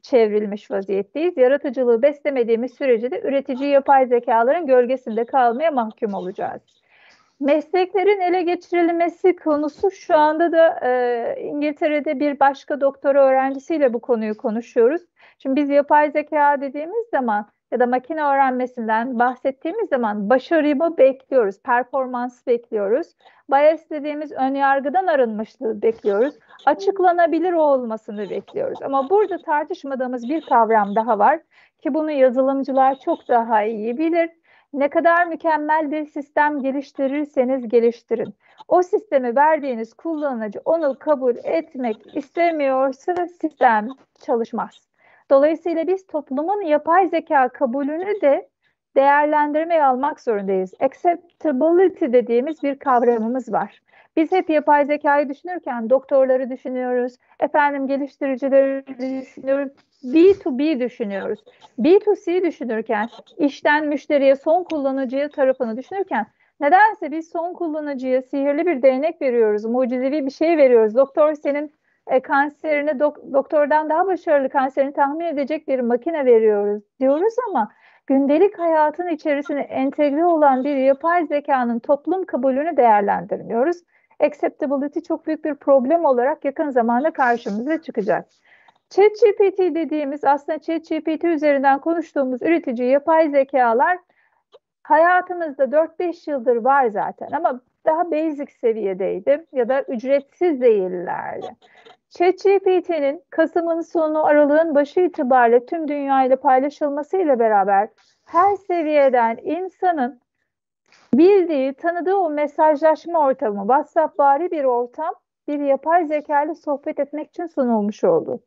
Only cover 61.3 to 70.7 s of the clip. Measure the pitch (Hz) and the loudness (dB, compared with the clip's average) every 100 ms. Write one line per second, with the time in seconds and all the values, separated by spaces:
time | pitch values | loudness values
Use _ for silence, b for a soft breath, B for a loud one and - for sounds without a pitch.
61.3 | 208 - b b - 254 392 403 392 - | -8 -12 b b -2 4 4 4 -2 -2
62.3 | 359 349 - 233 220 220 214 - - - | -2 -2 -4 -6 -6 -4 -4 -4 -8 -20
63.3 | - 285 - 320 294 302 285 - 294 269 | -2 -2 0 0 0 0 -6 -2 2 4
64.3 | 269 320 339 349 320 269 269 269 269 294 | 2 2 0 0 -4 -4 -4 -6 -6 -6
65.3 | 294 262 254 233 220 262 381 370 254 - | -2 0 0 -4 -6 -10 -8 -4 -6 -6
66.3 | _ _ _ 277 370 427 392 311 311 320 | _ _ _ 2 4 4 2 -8 -8 -8
67.3 | 339 339 349 339 302 294 277 262 254 262 | -8 -8 -6 -6 -6 -8 -6 -2 -2 -2
68.3 | 285 277 285 349 277 269 262 311 330 277 | -2 -2 0 -2 2 2 2 -4 -2 -2
69.3 | 240 220 208 220 247 254 254 262 302 269 | 2 2 0 -2 -2 -2 -2 -2 -2 -4
70.3 | - 320 330 269 | -2 0 4 6